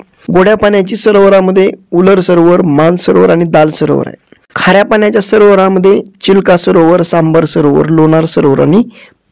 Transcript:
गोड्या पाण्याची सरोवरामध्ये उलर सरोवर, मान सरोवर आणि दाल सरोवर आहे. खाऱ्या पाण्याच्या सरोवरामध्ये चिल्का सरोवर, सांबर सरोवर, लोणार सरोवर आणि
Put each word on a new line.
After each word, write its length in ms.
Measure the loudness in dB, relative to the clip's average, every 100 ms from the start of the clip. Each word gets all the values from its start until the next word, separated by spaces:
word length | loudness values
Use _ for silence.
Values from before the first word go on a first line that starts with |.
| -16 _ -4
गोड्या 240 | 0 0 0
पाण्याची 400 | 0 -2 -4 -4
सरोवरामध्ये 760 | 0 2 2 2 2 0 -2 -4 _
उलर 280 | -2 0 0
सरोवर, 420 | 0 0 2 2
मान 340 | 0 0 0 -2
सरोवर 340 | -2 0 0
आणि 140 | 0
दाल 260 | 0 0 0
सरोवर 380 | -2 -4 -4 -6
आहे. 180 | -14 _ _ _ -6
खाऱ्या 280 | 0 0
पाण्याच्या 380 | 0 0 0 -2
सरोवरामध्ये 800 | -2 2 2 2 0 0 0 0 -4 _
चिल्का 360 | -2 0 2 0
सरोवर, 460 | 0 0 2 0
सांबर 420 | 0 -2 0 0
सरोवर, 420 | 0 0 0 0 0
लोणार 380 | 0 2 0
सरोवर 360 | -2 -2 0 0
आणि 220 | 0 0 -2 -8 -20 _ _